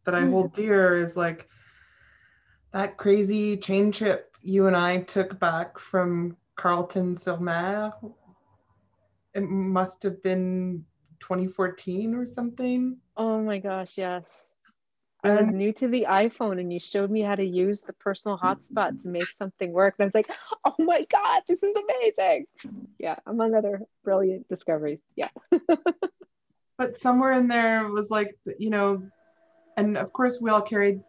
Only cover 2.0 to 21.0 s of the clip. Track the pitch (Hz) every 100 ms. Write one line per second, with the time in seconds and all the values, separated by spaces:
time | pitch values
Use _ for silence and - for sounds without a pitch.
2 | _ _ _ _ _ _ _ 196 196 -
3 | 202 202 196 214 208 202 - 190 208 202
4 | 214 185 - _ - 190 190 180 175 180
5 | 180 - 190 190 170 165 175 - - 185
6 | 180 175 175 170 _ - 180 175 175 196
7 | 180 175 - 175 175 170 175 208 214 214
8 | 220 - _ _ _ _ _ _ _ _
9 | _ _ _ 202 196 196 190 185 185 -
10 | 202 180 190 185 185 185 185 175 160 _
11 | _ _ - 185 185 185 185 180 - 185
12 | 220 240 247 - 240 240 254 247 254 254
13 | _ - 226 220 214 202 196 190 180 -
14 | 185 180 175 - - _ _ _ _ _
15 | _ _ 202 208 214 190 202 214 262 247
16 | - 190 226 - 226 185 180 175 - 202
17 | 196 220 208 202 190 180 185 202 - -
18 | - 196 214 190 180 190 - 220 190 -
19 | 180 175 175 - 190 - 185 175 196 -
20 | 202 220 214 - - - - - 320 339